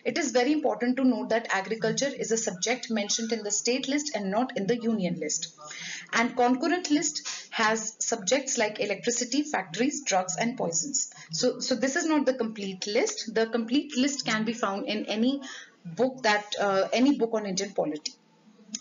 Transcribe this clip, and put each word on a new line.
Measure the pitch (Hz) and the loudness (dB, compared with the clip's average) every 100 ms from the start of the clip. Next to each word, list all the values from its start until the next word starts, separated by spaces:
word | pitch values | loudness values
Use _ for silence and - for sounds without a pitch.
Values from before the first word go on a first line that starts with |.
It | - 240 | -4 -2
is | 320 | 2
very | 254 247 | 4 4
important | 302 262 208 240 254 | 4 2 0 0 4
to | 262 | 4
note | 220 208 | 4 2
that | 226 226 | 0 0
agriculture | 196 190 220 220 220 277 | -4 -2 -2 0 0 -2
is | - 208 | -2 -2
a | 226 | 0
subject | 214 175 208 247 - | 0 -2 -2 -2 -2
mentioned | 220 202 - 226 | -2 0 -2 -2
in | 226 | -2
the | 202 | -2
state | - - 254 269 | -2 0 0 0
list | 294 294 | -2 -2
and | 208 190 | -4 0
not | 208 254 - | 0 0 -2
in | 196 | 0
the | 240 | 0
union | 226 220 175 165 | 2 0 0 -2
list. | 151 - - - - - - - - | -2 -4 -6 -12 -16 -12 -10 -12 -4
And | 226 240 247 | 0 0 4
concurrent | 240 254 294 359 359 | 4 4 2 0 2
list | 302 302 - - - - | 2 2 -2 -8 -10 -8
has | - 220 220 - - | 0 2 2 -2 -4
subjects | - 214 190 269 - - | -2 -2 2 0 2 0
like | 214 214 | 0 0
electricity, | 202 190 - - 233 277 | -4 0 0 0 0 0
factories, | 294 - 185 175 262 - | 0 -2 -4 0 0 0
drugs, | - 190 185 - | 0 0 0 -2
and | 233 - | -2 0
poisons. | 185 165 - - - - - | -2 -2 -2 -4 -6 -10 -8
So, | 160 247 - | 0 0 0
so | - 247 | -2 0
this | 262 339 | 0 0
is | 320 | 2
not | 302 247 | 4 2
the | |
complete | 254 220 220 196 185 208 | 0 -2 -4 -8 -6 -2
list. | 220 427 - 220 | 0 0 -2 -2
The | 220 220 | 0 0
complete | 233 220 277 - 247 | 0 0 0 0 0
list | 277 - - | 0 0 -2
can | 220 | 0
be | 220 | 0
found | 226 202 196 - | 0 -2 -2 -2
in | 208 - | -4 -2
any | 214 247 277 - - - _ 175 | 2 2 2 -6 -14 -18 _ -14
book | 165 254 262 | 0 0 2
that, | 220 208 - - | 2 2 0 -2
uh, | 202 190 190 | 2 4 2
any | 233 269 285 | 4 4 4
book | 226 | 2
on | 220 202 | 0 -2
Indian | 185 202 | -2 -2
polity. | - 160 151 - - _ _ - - - 214 | -2 -2 -2 -8 -12 _ _ -20 -20 -14 -14